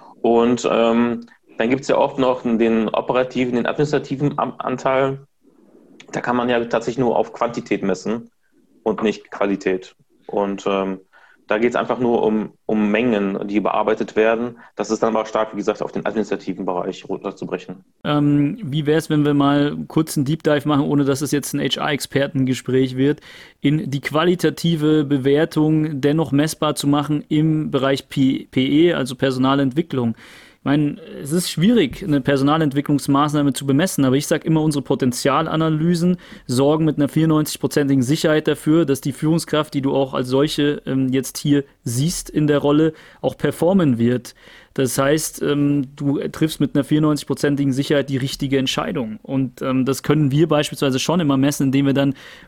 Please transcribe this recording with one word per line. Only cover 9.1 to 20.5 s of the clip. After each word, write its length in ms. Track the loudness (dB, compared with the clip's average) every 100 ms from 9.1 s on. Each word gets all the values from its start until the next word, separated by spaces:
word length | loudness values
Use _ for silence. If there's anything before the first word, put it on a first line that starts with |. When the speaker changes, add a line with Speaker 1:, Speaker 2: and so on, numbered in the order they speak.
| -4 -8
Speaker 1:
Qualität. 640 | -4 -2 -2 -2 -4 -6 -20 _ _ -8
Und, 380 | -4 -2 -2 -2
ähm, 340 | -2 -2 -6 -12 _ -20 _ -4
da 100 | 0
geht's 160 | 0 0
einfach 240 | -2 -2
nur 240 | 0 2
um, 300 | 2 0 -2 _ -4
um 260 | 0 2
Mengen, 560 | 2 2 0 0 -4 -4
die 100 | -2
bearbeitet 560 | 0 0 0 -2 -2 0
werden. 460 | 2 0 -4 -10 -14 -8
Das 120 | -4
ist 140 | -2
dann 140 | 0 0
aber 100 | -2
stark, 260 | -2 -2
wie 40 | -4
gesagt, 260 | -4 -4
auf 80 | -4
den 160 | -6 -4
administrativen 580 | -4 -2 -4 -6 -6 -4
Bereich 440 | -4 -4 -8 -8
runterzubrechen. 760 | -8 -8 -10 -8 -8 -10 -18 -20 _ -4
Speaker 2:
Ähm, 520 | 0 2 2 2 -2
wie 240 | -6 -2 0
wär's, 240 | 0 2
wenn 140 | 0 2
wir 100 | 2
mal 420 | 2 2 0 -2 -4
kurz 280 | -2 0 0
einen 80 | -2
Deep 200 | -2
Dive 240 | 0